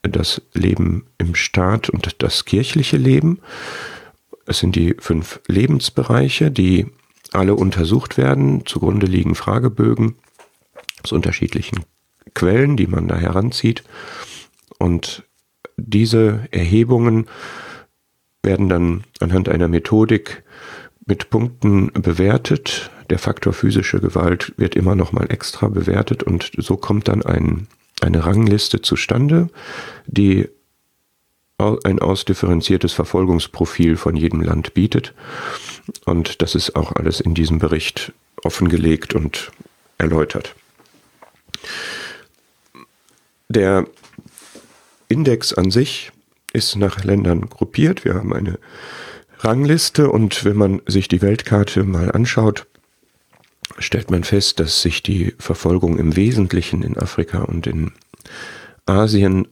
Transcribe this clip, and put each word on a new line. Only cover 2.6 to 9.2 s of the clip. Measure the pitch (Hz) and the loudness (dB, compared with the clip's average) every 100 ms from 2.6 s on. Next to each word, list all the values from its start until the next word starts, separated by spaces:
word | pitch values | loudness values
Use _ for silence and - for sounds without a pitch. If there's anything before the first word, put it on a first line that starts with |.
| - 160 135 143 | 0 0 0 2
Leben. | 131 135 156 185 - - - - - - - _ _ - - | 4 4 2 0 -8 -16 -14 -12 -14 -18 -20 _ _ -18 -6
Es | - | 0
sind | 92 | 0
die | 92 85 - | 2 2 0
fünf | - 82 - - - | -2 -2 -2 -12 0
Lebensbereiche, | 92 131 143 - - 127 120 135 - 156 | 2 4 2 0 -2 2 2 2 2 0
die | 127 92 90 - _ _ _ - | 2 4 4 0 _ _ _ -4
alle | 98 95 | 0 2
untersucht | 104 95 92 82 117 - - | 4 2 0 2 0 0 0
werden. | 65 139 139 92 - | 2 2 2 0 -4
Zugrunde | - 92 104 95 | -2 0 2 2
liegen | 90 | 2